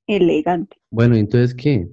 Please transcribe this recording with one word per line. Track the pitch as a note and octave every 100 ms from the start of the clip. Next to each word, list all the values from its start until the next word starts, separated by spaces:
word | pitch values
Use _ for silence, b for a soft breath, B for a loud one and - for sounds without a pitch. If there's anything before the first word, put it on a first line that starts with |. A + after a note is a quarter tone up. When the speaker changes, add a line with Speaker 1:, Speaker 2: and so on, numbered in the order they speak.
| -
Speaker 1:
elegante. | G3+ E3+ D#3 F3 F3 G3 - _
Speaker 2:
Bueno, | A2 A#2 A2+
¿y |
entonces | G#2 A#2+ B2
qué? | B2 D3 B2+ E2+